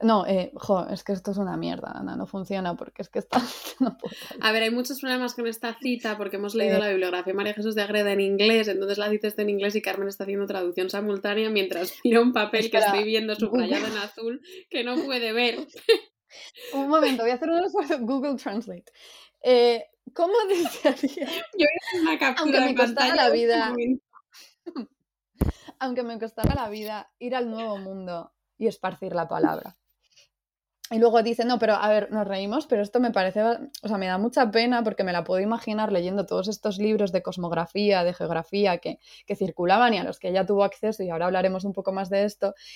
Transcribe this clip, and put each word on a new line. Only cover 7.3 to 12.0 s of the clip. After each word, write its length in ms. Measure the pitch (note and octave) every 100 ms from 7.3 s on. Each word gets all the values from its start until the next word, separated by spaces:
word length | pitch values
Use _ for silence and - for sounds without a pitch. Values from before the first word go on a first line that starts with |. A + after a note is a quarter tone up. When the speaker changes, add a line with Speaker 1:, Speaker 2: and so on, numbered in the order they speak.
Speaker 2:
de 40 | G3
María 180 | G#3
Jesús 200 | G#3 G#3+
de 80 | G#3+
Agreda 300 | G3+ G#3 G3+
en 80 | G3+
inglés, 480 | G3 G3 G#3 A3+ G#3+
entonces 300 | F#3 G3 G3+
la 100 | G#3
cita 180 | G#3 G#3
está 140 | G#3
en 80 | G#3
inglés 260 | G3+ G3+ G#3
y 60 |
Carmen 260 | G3+ F#3+ G3
está 160 | G3+
haciendo 220 | G3 G3+ G3
traducción 440 | G3 F3+ F3+ F#3
simultánea 600 | G3+ G#3 G3 G3+ G#3 A3
mientras 420 | G#3+ F#3 F3+ F#3
<laughs> 60 | -